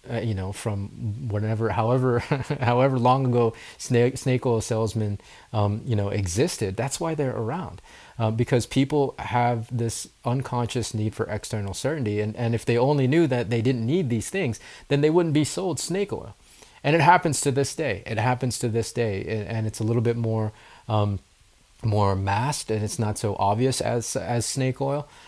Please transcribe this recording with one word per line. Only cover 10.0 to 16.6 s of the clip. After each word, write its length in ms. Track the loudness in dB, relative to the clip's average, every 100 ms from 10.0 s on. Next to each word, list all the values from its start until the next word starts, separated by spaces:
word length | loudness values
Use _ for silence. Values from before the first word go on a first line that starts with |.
| -8 _ -2
unconscious 680 | -2 -2 -4 -2 -2 -4 -2
need 180 | -2
for 140 | -2 -4
external 480 | -6 -6 -6 -4 -4
certainty. 440 | -4 -2 0 0
And, 160 | -2 -2
and 200 | 0 0
if 100 | 2
they 120 | 2
only 280 | 4 4 4
knew 220 | 4 4
that 240 | 2 0
they 100 | 0
didn't 240 | 2 0 2
need 240 | 0 2
these 220 | 0 -2
things, 280 | -2 -2 -4 -10 -16 -2
then 140 | 2
they 100 | 4
wouldn't 220 | 4 4
be 100 | 2
sold 360 | 0 -2 -4 -4
snake 320 | -4 -4 -4
oil. 240 | -6 -10 -16 -20 -20